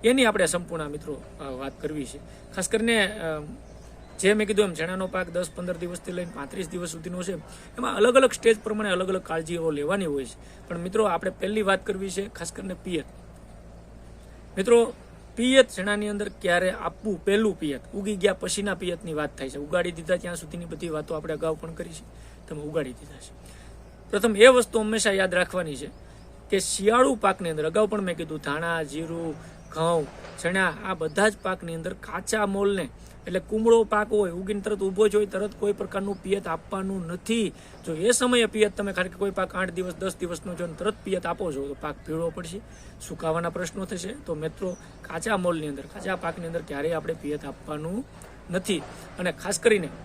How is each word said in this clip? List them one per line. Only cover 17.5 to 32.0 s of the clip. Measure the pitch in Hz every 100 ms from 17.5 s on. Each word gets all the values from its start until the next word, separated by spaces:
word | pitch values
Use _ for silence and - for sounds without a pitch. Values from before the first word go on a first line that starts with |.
| 170
પિયત, | 156 131 -
ઉગી | 202 196 202
ગયા | 196
પછીના | 190 - - 202 185
પિયતની | 180 170 165
વાત | 151 147 -
થાય | 135
છે. | 143
ઉગાડી | 147 175 175
દીધા | 170 160 180
ત્યાં | 175 170
સુધીની | 156 170 170
બધી | 160 170
વાતો | 156 151 156
આપણે | 160
અગાઉ | 151 160 156
પણ | 160
કરી | 160 175
છે, | 160 - - - - -
તમે | 151
ઉગાડી | 147 156 135
દીધા | 120 - -
છે. | - - - - - - - - -
પ્રથમ | 208 226 202
એ | 247
વસ્તુ | 254 233 226
હંમેશા | 214 220 208
યાદ | 196 190
રાખવાની | 180 175 185 165 135
છે | 147 - - - - - -
કે | 196
શિયાળુ | - - 196 233 269 233
પાકની | 196 185 175
અંદર, | 156 156
અગાઉ | 175 214
પણ | 208
મેં | 190 165
કીધું, | 160 156
ધાણા, | 147 147 170 165
જીરું, | 151 143 165 165 165 143 - - -
ઘઉં, | 156 165 170 143 - - -
ચણા, | 170 190 185 156 202
આ |
બધા | 185 160 151 214
જ | 208
પાકની | 190 185 170 165
અંદર | 170
કાચા | 190